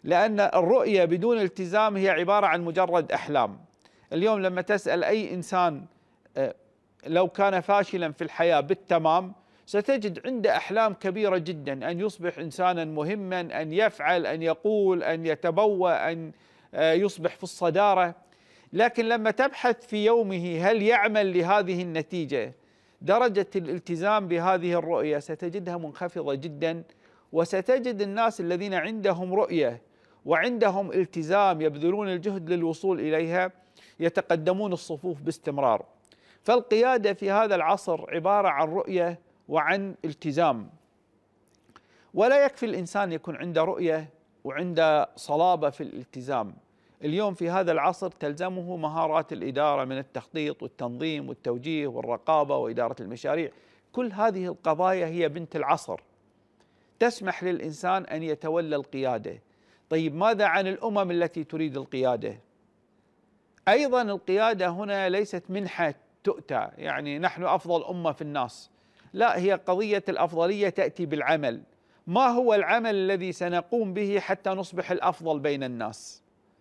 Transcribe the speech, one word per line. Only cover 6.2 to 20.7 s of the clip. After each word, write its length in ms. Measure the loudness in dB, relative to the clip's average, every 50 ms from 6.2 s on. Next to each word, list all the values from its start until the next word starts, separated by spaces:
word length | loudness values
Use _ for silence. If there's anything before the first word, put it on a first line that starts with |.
| _ _ _
آه، 180 | -2 -2 -2 -4 -8 _ _ _ _ _ _ _ _ -8
لو 200 | 0 2 2 2
كان 320 | 2 2 2 2 2 2 0
فاشلاً 520 | 2 2 2 2 2 0 -2 -4 -4 -4
في 120 | -4 -6 -8
الحياة 360 | -8 -2 2 4 4 4 4
بالتمام، 720 | 2 0 -2 -4 0 0 0 2 4 4 2 2 0 -2 -10 -18 _ _ _ _ _
ستجد 640 | -4 -2 -2 2 2 0 0 0 -4 -6 -6 -6
عنده 300 | -6 -4 0 2 2 2
أحلام 360 | 2 0 0 0 0 0 0 0
كبيرة 440 | -2 -4 -4 -2 0 2 2 2
جدًا، 540 | 0 0 -4 -8 -8 -6 -6 -6 -4 -4 -4
أن 80 | -4 -2
يصبح 400 | -4 -4 -4 -4 -6 -6 -6 -6
إنسانًا 460 | -10 -10 -4 0 2 2 2 0 -4
مهمًا، 760 | -4 -4 -4 -4 -4 -4 -6 -4 -4 -4 -4 -4 -4 -6 -6
أن 120 | -6 -2 0
يفعل، 520 | 2 2 2 0 0 0 2 2 2 0
أن 160 | -2 -4 -2
يقول، 600 | -2 -2 -2 0 0 0 0 2 2 2 2 2 0
أن 220 | -2 -2 -2 -2
يتبوأ، 840 | -2 -2 0 -2 0 2 2 2 2 2 2 2 2 2 2 0 -2
أن، 200 | -4 -6 -10 -12 -16 _ _ _ _ _ _ _ -2
آه، 200 | 2 4 4 4
يصبح 420 | 4 2 0 -2 -4 -4 -6 -4
في 80 | -6 -12
الصدارة. 720 | -14 -6 -2 -2 0 2 4 4 4 6 4 2 2 0 -8 _ _ _ _ _ _ _ _ _ _ 2
لكن 320 | 2 2 4 4 0 0
لما 260 | 2 0 2 2 0
تبحث 560 | 2 2 0 0 0 0 2 2 0 0 -4
في 180 | -6 -4 2 4
يومه 540 | 4 4 4 2 0 -2 -4 -4 -4 -2 2
هل 200 | 2 4